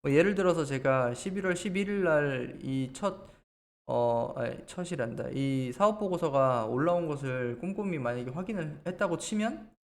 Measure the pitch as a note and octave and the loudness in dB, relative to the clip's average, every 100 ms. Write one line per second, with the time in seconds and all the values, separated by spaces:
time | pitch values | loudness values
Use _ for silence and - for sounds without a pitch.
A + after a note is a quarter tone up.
0 | C#3+ C#3+ F#3 G3 F#3 E3 D3 C3+ C3+ C3+ | 6 6 6 4 4 2 0 0 2 4
1 | B2 A#2+ G3 F#3+ F#3+ F3 G3+ F#3 G3+ G3+ | 2 -2 -6 -4 -2 -2 -2 -2 -2 0
2 | F3+ D#3 C#3+ C3 B2 - C3+ C3+ C3 - | 4 4 4 0 -4 -8 -4 -2 -4 -4
3 | G3+ F#3+ - - _ _ _ _ - A#2+ | -4 -4 -16 -20 _ _ _ _ -2 2
4 | A#2+ A#2 A#2 - A#2+ A#2 - - F3+ E3 | 2 2 0 -2 -4 -6 -10 -8 -6 -4
5 | A#2 - B2+ - C3+ C3+ B2+ B2 G#3 G#3+ | -4 -4 -6 -2 0 0 -2 2 2 2
6 | G3+ F3 D#3+ C#3 C3+ B2 A2 B2 D#3+ F3 | -2 0 2 4 4 4 0 2 2 2
7 | E3+ C#3+ C3+ B2+ B2 A#2+ F3+ G3+ G3+ E3 | 0 -4 -4 -2 -4 -4 -6 -4 -2 -2
8 | A#2+ B2 B2 C#3 F#3 G#3 D#3 D3 - F3+ | -2 -2 -4 -6 -6 -4 -6 -6 -8 -2
9 | G3+ E3+ - G#3+ A3 D#4 - _ | -2 -2 -2 -2 -2 -4 -14 _